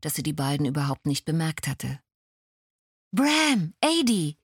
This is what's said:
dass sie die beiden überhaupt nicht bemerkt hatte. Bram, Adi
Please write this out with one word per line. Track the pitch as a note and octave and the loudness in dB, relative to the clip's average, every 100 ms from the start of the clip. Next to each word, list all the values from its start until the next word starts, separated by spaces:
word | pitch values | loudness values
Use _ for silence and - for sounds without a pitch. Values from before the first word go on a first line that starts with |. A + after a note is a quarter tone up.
dass | D#3 | -6
sie | - | -6
die | C#3 | -4
beiden | D3+ C3+ C#3+ D3 | -2 0 2 2
überhaupt | C#3 C#3 C3+ - | 0 -2 -2 -2
nicht | C#3+ | -2
bemerkt | - D#3+ D#3+ D#3 - | 0 -2 0 -2 -6
hatte. | C3 B2+ C3+ _ _ _ _ _ _ _ _ _ _ _ | -6 -6 -8 _ _ _ _ _ _ _ _ _ _ _
Bram, | F#3+ C#4 D4+ D#4 C4 D#3+ - | 0 2 4 4 2 0 -2
Adi | G3+ A3+ C4 G#3+ D3+ D3 | 0 2 2 2 0 -6